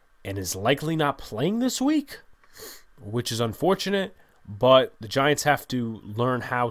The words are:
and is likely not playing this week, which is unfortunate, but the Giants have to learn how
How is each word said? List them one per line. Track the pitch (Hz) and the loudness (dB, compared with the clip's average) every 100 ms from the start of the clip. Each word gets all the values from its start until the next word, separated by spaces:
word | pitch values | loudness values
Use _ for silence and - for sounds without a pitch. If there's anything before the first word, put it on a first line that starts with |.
| _ _ | _ _
and | - 98 | -10 -8
is | 92 | -6
likely | 95 104 135 151 160 | -4 0 0 0 -2
not | 147 - | -2 -4
playing | - 143 147 220 | -8 -4 -2 0
this | 254 - | -2 0
week, | 262 311 - - - - _ - - - - - | 0 0 -2 -10 -20 -20 _ -20 -18 -20 -20 -18
which | 101 113 120 | -8 -6 -4
is | 113 | -2
unfortunate, | 117 104 165 190 - 196 92 - - _ - | -2 0 0 0 0 -2 -2 -8 -20 _ -18
but | 101 123 131 120 - | 0 6 8 6 -2
the | 110 | -4
Giants | 135 143 143 | 0 2 2
have | 147 139 - | 2 2 0
to | 127 117 110 | -4 -4 -6
learn | - 107 123 123 | -8 -2 0 0
how | 113 123 120 | -2 -2 -2